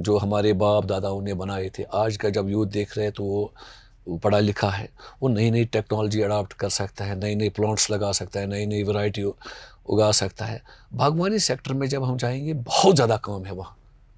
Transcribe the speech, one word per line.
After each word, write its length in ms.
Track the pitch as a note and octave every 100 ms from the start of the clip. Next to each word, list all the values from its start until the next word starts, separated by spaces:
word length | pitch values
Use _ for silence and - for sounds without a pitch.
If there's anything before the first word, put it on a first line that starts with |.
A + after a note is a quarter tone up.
जो 180 | F2 G#2
हमारे 340 | G2 G#2 G#2
बाप 320 | F#2+ G#2 G#2
दादाओं 380 | F#2+ F#2+ G2 G2
ने 120 | G2+
बनाए 360 | F#2+ F#2+ G2 F#2+ -
थे, 40 | -
आज 220 | G2 A2+ G#2
का 140 | G#2+
जब 180 | G#2 G2
यूथ 180 | G#2 G2+
देख 300 | G#2 G#2 -
रहे 100 | G#2+
हैं 80 |
तो 100 | G2+
वो 280 | G2+ G2+ G#2 - - - - - - E2
पढ़ा 200 | G#2+ G#2
लिखा 320 | G#2 G2+ G#2
है, 180 | G2 A2 - - -
वो 60 | C3+
नई 220 | G#2+ A#2
नई 140 | A2+
टेक्नोलॉजी 580 | A2+ A2 G#2 G#2+ G#2+ G#2+
अडॉप्ट 300 | G2+ G#2 G2
कर 160 | - G2+
सकता 360 | - G2 -
है, 140 | G2+ F#2+
नई 160 | G#2
नई 140 | G#2 G#2+
प्लांट्स 420 | G2+ G#2+ G#2+ -
लगा 220 | G#2 G2+
सकता 280 | G2 F#2+ G2+
है, 60 | G2
नई 200 | G2+ G#2
नई 160 | G#2
वैरायटी 400 | G2+ G#2 G#2 G#2
उ-, 100 | G2+ - - - - - -
उगा 260 | G#2 G#2+
सकता 320 | G#2 G2 -
है। 180 | A2 A2 - - -
बागवानी 440 | A#2 C3+ D#3+ F#3 G#3+
सेक्टर 340 | - B2+ -
में 140 | C3+ C3+
जब 180 | C#3
हम 120 | C3 B2+
जाएंगे 360 | B2 C3 D3
बहुत 420 | D3+ A#2 - G3
ज़्यादा 220 | D#3+ A#2 A2
काम 280 | - G2+
है 80 | F#2+
वहाँ। 240 | F#2 F#2+ - - - _